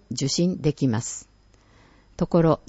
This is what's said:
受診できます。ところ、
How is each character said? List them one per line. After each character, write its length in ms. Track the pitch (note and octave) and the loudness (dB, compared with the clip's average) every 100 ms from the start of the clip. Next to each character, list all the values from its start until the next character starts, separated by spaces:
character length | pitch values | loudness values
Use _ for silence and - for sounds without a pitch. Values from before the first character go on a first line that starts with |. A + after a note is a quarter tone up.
| - | -12
受 180 | B2+ C3+ | -6 -4
診 320 | - F3 F3 | -2 -2 0
で 120 | D3 | -2
き 160 | - C3+ | 0 0
ま 120 | A2 | -2
す。 280 | - - - _ _ _ _ _ _ _ _ - | -6 -12 -18 _ _ _ _ _ _ _ _ -6
と 100 | F3 | 0
こ 160 | F3 | 4
ろ、 180 | E3 D3+ | 4 2